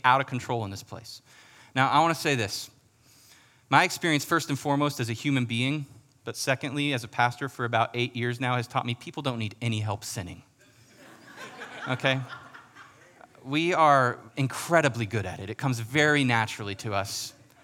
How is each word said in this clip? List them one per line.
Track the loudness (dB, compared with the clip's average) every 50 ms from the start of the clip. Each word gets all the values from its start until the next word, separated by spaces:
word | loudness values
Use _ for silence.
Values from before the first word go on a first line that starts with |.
| 4
out | 4 6 4
of | 4 0
control | -4 -6 -2 -2 -2 -2 -2
in | -6
this | -8 -12
place." | -14 -14 -16 -16 -16 -16 -20 -20 _ _ -20 -20 -20 -20 -20 -20 -16 -6 0
Now, | 2 2 4
I | 6 4
wanna | 4 4 2
say | 0 0 0 2
this. | 2 0 -2 -4 -8 -12 -12 _ _ _ _ _ _ _ _ _ _ _ _ -20 _ _ _ _ _ _ 4
My | 4 4 4
experience, | 4 0 -2 0 2 2 2 2
first | 0 0 0 0 -2
and | -4 -4
foremost, | 0 0 0 2 2 0 0 -2
as | -4 -4
a | -4
human | -4 -2 0 0 0 0
being, | 0 0 0 0 0 0 -4 -6 -10 -14 -20 _ _ _ _ -12
but | -10 -8 -4
secondly, | 0 0 0 0 0 -6 -4 -2 -2 0 -2
as | -2 -4
a | -6
pastor | 0 2 2 2 2 -2 -8 -8
for | -6 -4 -4
about | 0 2 2 2 2 0
eight | -2 -2 -2 -2
years | -4 -4 -2 -2 -2
now, | -2 -2 0
has | -2 -2
taught | -2 -4 -4 -2
me | -2 -6
people | -6 -8 -12 -10 -4
don't | -4 -4 -4 -4
need | -6 -6 -6 -4
any | -4 -2 -2 -2
help | -2 -4 -4 -6 -6
sinning. | -10 -8 -8 -10 -10 -12 -16 -20 _ _ _ _ _ _ _ _ _ -20 -20 -20 -20 -20 -20 -20 -20 -18 -18 -18 -16 -16 -16 -18 -16 -14 -12 -6
Okay? | -6 -4 0 2 0 0 0 -2 -8 -12 -16 -18 -20 -20 -20 -20 -20 -20 -20 -20 -20 -20 -20 -20 -20 -20 -20 -20 -20 _ -16 -8
We | -2 0 0 2 2 4
are | 6 6 8 8 8 6 4 0 -4 -10 -12 -4 -2
incredibly | -2 -2 -2 -4 -2 4 4 6 6 4 2 0 -4
good | -2 -2 -4 -4
at | -4 -8 -10
it. | -10 -10
It | -8 -4
comes | -2 -2 -2 -2
very | -4 -2 2 2 4 4 4 4 4
naturally | 2 2 2 0 0 -4 -8 -6 -8 -8
to | -6 -6 -4 -2
us. | -2 -2 -4 -6 -8 -10 -10 -14 -18 -20 _ _ _